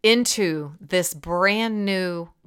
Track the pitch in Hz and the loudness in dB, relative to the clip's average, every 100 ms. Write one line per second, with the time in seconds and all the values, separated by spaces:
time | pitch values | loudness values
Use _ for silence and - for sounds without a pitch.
0 | 220 233 240 - 185 156 147 151 147 185 | 4 4 2 0 0 -2 -6 -14 -2 0
1 | 170 156 165 175 196 208 226 214 202 190 | 0 -6 -4 0 2 2 0 -2 -2 -2
2 | 180 170 170 _ | -2 -4 -10 _